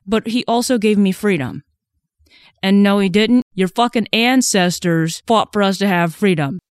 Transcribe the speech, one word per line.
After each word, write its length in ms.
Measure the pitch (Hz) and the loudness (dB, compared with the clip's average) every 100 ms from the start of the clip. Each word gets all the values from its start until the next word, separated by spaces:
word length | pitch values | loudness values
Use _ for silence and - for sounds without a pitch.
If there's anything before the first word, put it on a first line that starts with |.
| - | -4
but 220 | 220 233 | -4 -2
he 180 | 233 - | -4 -2
also 300 | 233 240 247 | -2 0 0
gave 200 | 214 208 | 0 2
me 140 | 202 | 0
freedom. 520 | 185 208 180 127 - - _ _ _ _ _ _ _ _ _ | 0 -2 -2 -4 -10 -16 _ _ _ _ _ _ _ _ _
And 180 | 196 202 | 0 4
no, 160 | 202 202 | 4 2
he 100 | 196 | 2
didn't. 340 | 185 220 247 - | 2 2 2 0
Your 140 | - 185 | -2 -2
fucking 400 | - 240 233 214 | 0 -2 0 -2
ancestors 1080 | 214 240 262 247 202 180 170 180 165 160 - - | 0 2 2 2 0 0 -2 -2 0 -2 -4 -2
fought 240 | 220 - | 0 0
for 100 | 208 | 0
us 160 | 196 185 | 0 0
to 80 | 196 | -2
have 260 | 180 170 156 | 0 -2 -2
freedom. 420 | 208 170 139 180 - | -2 0 -2 -8 -14